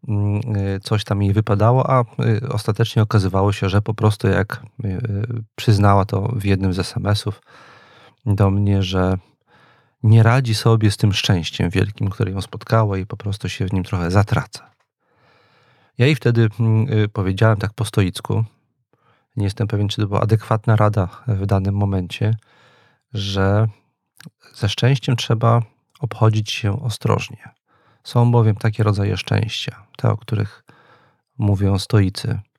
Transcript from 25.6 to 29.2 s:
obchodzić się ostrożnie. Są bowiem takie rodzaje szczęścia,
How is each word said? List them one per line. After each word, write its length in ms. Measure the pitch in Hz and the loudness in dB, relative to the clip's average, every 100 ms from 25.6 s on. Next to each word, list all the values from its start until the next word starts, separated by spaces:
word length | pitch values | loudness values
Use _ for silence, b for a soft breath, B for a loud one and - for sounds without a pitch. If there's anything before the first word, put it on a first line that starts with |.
| 113 _ _ _ | 0 _ _ _
obchodzić 500 | 123 - 110 107 104 | -10 0 2 2 -2
się 320 | - 101 101 | -4 -4 -4
ostrożnie. 680 | 120 107 - 107 - - - _ _ b b b | -6 -6 -2 -2 -4 -14 -20 _ _ b b b
Są 260 | - 123 120 | -4 2 4
bowiem 260 | 120 110 101 | 4 4 2
takie 260 | 113 107 | -2 0
rodzaje 340 | 107 101 101 | 0 0 -2
szczęścia, 680 | 98 | -4